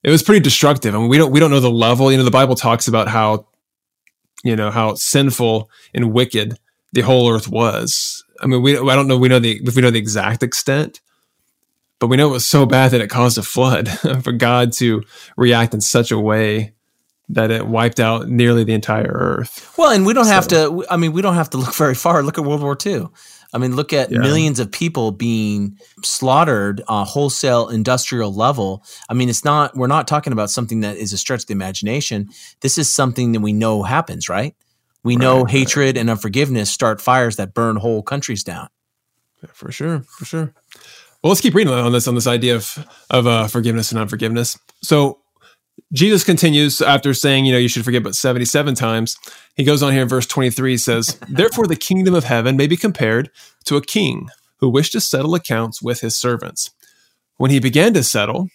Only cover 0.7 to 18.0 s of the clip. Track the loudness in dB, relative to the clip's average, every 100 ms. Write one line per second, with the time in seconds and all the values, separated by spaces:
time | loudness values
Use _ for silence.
0.7 | 2 0 0 2 4 4 4 4 4 2
1.7 | 2 2 4 4 4 4 4 4 2 0
2.7 | 0 0 0 0 0 0 -2 _ _ _
3.7 | _ _ _ _ _ _ -8 -4 -2 -2
4.7 | 0 -2 -2 0 2 2 0 0 0 -4
5.7 | _ _ -4 0 0 0 -2 -4 -8 _
6.7 | _ _ -2 4 4 4 0 -2 -2 0
7.7 | 0 -4 -4 -6 -10 _ -6 -2 2 2
8.7 | 2 2 2 4 4 4 4 2 -2 0
9.7 | 2 4 2 -2 -4 -2 -2 -4 -4 -2
10.7 | -2 -4 -10 _ _ _ _ _ _ _
11.7 | _ _ _ 2 4 4 0 2 4 6
12.7 | 6 4 4 0 0 0 0 -4 0 2
13.7 | 0 -2 -4 -2 -2 -2 0 2 2 0
14.7 | 0 0 -2 -6 -20 -18 0 2 4 2
15.7 | -2 0 0 0 0 0 0 0 -2 -6
16.7 | _ _ _ _ _ -6 -2 0 -2 -2
17.7 | 0 0 2